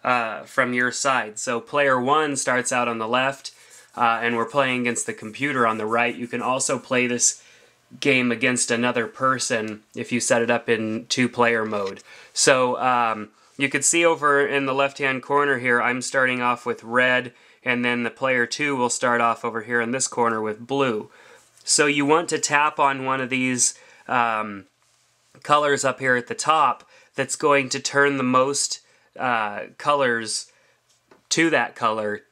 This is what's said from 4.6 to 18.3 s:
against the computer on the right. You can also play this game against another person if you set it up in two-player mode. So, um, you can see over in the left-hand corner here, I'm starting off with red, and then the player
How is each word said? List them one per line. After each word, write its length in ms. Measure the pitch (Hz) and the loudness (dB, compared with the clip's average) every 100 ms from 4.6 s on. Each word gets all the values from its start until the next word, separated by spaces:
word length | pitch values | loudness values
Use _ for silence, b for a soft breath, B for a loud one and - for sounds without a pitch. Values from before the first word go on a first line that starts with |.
| 131 127 | 0 0
against 260 | 120 117 - | -2 -4 -6
the 80 | |
computer 540 | 107 110 104 143 131 113 | -8 -12 -6 -4 2 2
on 100 | 110 | 0
the 80 | 107 | -2
right. 300 | 117 120 - | 0 0 -2
You 100 | 120 | -8
can 160 | 120 | -4
also 380 | 117 131 - 131 | -2 -2 -2 -4
play 260 | - 127 123 | -2 0 0
this 380 | 120 - - B B B B _ - | 0 0 -2 B B B B _ -2
game 320 | 143 127 123 | 2 2 2
against 400 | 113 127 123 - | 0 0 0 0
another 380 | 117 123 120 110 | 0 0 0 -4
person 760 | - 131 127 - 117 110 104 _ - | -2 -2 0 -2 -2 -4 -10 _ -12
if 160 | 117 | -4
you 80 | 120 | -4
set 220 | - 120 | 2 2
it 60 | 117 | 2
up 200 | 120 - | 0 0
in 380 | 113 110 110 123 | -2 -2 -6 -4
two-player 580 | - 123 120 120 117 | -2 0 2 2 2
mode. 360 | 110 104 98 95 B B B | -2 -2 -4 -8 B B B
So, 480 | - - 131 127 123 | 0 4 4 2 0
um, 500 | 127 123 117 107 104 b b - | 0 2 0 -2 -8 b b -4
you 120 | 139 | -2
can 140 | 143 | 0
see 220 | 135 170 | 0 4
over 420 | 170 160 147 139 135 | 2 2 2 4 2
in 200 | 139 135 | 0 0
the 60 | |
left-hand 520 | 131 139 - 139 131 | 0 -2 0 -2 -2
corner 340 | - 143 143 131 | 0 0 2 0
here, 240 | 127 120 | 2 2
I'm 180 | 117 127 | 2 -2
starting 400 | 123 139 127 127 | -2 0 0 0
off 240 | 123 120 | 0 -2
with 200 | 123 113 | -4 -8
red, 480 | 113 123 127 127 123 b b b | -2 0 2 0 -2 b b b
and 200 | 127 123 | -4 -2
then 200 | 123 120 | 0 -2
the 60 | 117 | -4
player 360 | - 131 | -4 -2